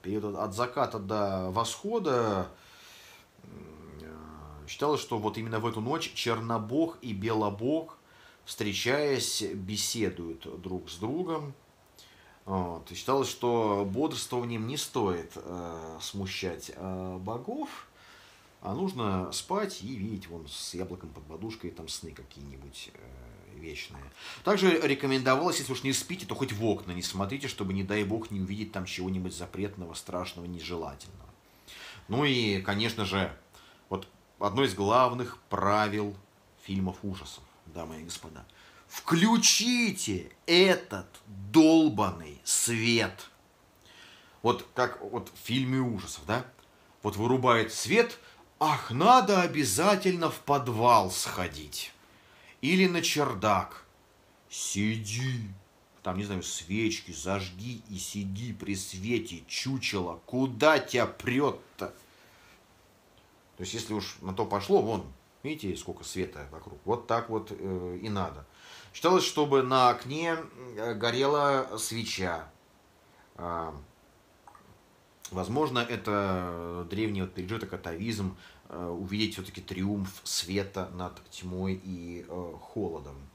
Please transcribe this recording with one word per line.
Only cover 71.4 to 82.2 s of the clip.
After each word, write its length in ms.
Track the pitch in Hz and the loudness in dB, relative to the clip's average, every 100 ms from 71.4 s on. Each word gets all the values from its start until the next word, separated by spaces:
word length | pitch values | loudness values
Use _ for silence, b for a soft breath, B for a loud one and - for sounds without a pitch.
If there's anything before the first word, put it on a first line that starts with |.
| 143 139 - 110 | 4 4 0 -4
свеча. 720 | - 113 110 - 92 82 80 - _ _ _ _ b b b - | -4 -4 -4 -2 -2 -2 -8 -20 _ _ _ _ b b b -10
А, 380 | 87 85 82 73 73 _ _ _ _ _ - - - - _ _ _ _ - | -6 -4 -6 -10 -16 _ _ _ _ _ -20 -20 -20 -20 _ _ _ _ -8
возможно, 480 | 92 87 127 151 123 | -6 -2 0 2 0
это 1080 | 120 113 107 104 98 92 90 85 85 87 87 | -2 -4 0 0 2 0 -2 -6 -6 -8 -6
древний 320 | 98 110 98 | -2 -2 -2
вот 100 | 90 | -4
пережиток, 400 | - 90 113 98 | -6 -6 -6 -6
атовизм, 640 | - 87 82 113 104 95 - B B - | -8 -8 -6 -4 -2 -4 -4 B B -14
э, 180 | 85 87 | -10 -6
увидеть 460 | 85 95 101 110 | -6 -4 0 -2
всё-таки 260 | 101 90 - | -2 -10 -12
триумф 600 | - 92 98 104 95 - | -8 -2 0 0 -4 -6
света 640 | - - 85 98 95 98 92 | -4 -4 -2 -2 -2 -6 -6
над 280 | 90 87 - - | -8 -10 -10 -18
тьмой 500 | - 92 92 95 95 | -12 -8 -4 -2 -4
и, 400 | 95 90 87 85 | -6 -10 -8 -12